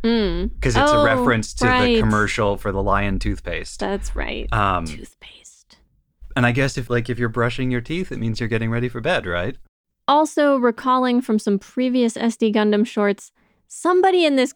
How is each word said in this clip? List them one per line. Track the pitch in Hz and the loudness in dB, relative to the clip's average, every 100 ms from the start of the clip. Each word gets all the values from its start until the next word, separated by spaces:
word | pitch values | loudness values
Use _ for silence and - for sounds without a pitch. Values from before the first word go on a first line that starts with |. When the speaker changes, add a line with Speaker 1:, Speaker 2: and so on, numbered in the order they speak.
Speaker 1:
Mm. | 226 233 196 170 - - | 2 0 0 -2 -4 -2
Speaker 2:
'Cause | 139 117 | 0 2
it's | 285 | 4
a | 302 | 4
Speaker 1:
Oh, | |
Speaker 2:
reference | 294 247 247 233 208 - | 2 2 2 0 -2 0
to | 254 | 2
the | |
Speaker 1:
right. | 254 247 233 | 2 2 2
Speaker 2:
commercial | 113 107 101 - 104 101 | 2 2 0 0 0 0
for | 104 | -2
the | 95 | -2
Lion | 98 98 101 98 | 0 2 0 -2
toothpaste. | 107 98 - 85 - - | -2 -4 -6 -8 -8 -8
Speaker 1:
That's | - 196 - - | -4 -4 -6 -6
right. | 69 - 117 | -6 -6 -4
Speaker 2:
Um, | 113 101 90 82 | 0 0 0 -4
Speaker 1:
Toothpaste. | 76 - _ - - - _ _ - _ _ _ _ - - | -10 -16 _ -20 -20 -20 _ _ -20 _ _ _ _ -8 0
Speaker 2:
and | 123 | 2
I | |
guess | 120 135 - | 2 0 -2
if, | 120 | -2
like, | 120 120 | -2 -2
if | 120 | -4
you're | 120 | -2
brushing | 110 117 120 127 | 0 -2 0 -2
your | 123 | -2
teeth, | 120 165 185 | -4 -6 -6
it | - | -4
means | 113 110 | -4 -4
you're | 113 | -2
getting | 117 113 | -2 -2
ready | 117 123 | -2 -4
for | 117 | -4
bed, | 117 170 90 | -2 -2 -2
right? | 87 90 - - _ _ _ - | -4 -4 -8 -16 _ _ _ 0
Speaker 1:
Also, | 285 311 - 294 277 | 2 2 2 2 4
recalling | 240 226 262 254 254 247 | 2 0 0 2 2 0
from | 247 214 | 0 -2
some | 214 202 | 0 -2
previous | - - 254 254 233 - | -4 -4 0 2 0 0
S | 233 - | -2 0
D | 226 | 0
Gundam | 214 208 208 220 | 2 2 2 0
shorts, | - 202 202 - _ _ _ _ | 0 0 0 -8 _ _ _ _
somebody | - 330 370 381 370 320 | -6 0 2 4 4 2
in | 277 | 2
this | 247 | 0